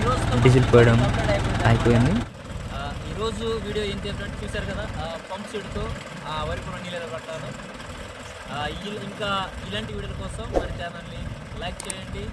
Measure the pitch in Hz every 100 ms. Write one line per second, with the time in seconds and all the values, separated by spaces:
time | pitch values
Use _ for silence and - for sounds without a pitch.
0 | 226 254 - 254 131 127 120 120 117 117
1 | 123 - - - - - 117 117 120 117
2 | 127 220 - - - - - 131 143 147
3 | - 175 220 208 226 226 202 208 208 196
4 | 202 196 202 196 202 208 196 196 208 -
5 | 156 165 - 190 208 208 185 202 208 135
6 | - - 143 156 156 180 - 180 180 175
7 | 165 160 160 160 156 - - - - -
8 | - - - - - 143 151 170 208 208
9 | 196 - 208 196 185 - - 208 220 208
10 | 196 196 190 - 196 180 180 180 175 170
11 | 170 170 175 - - - 170 180 - 190
12 | 185 190 208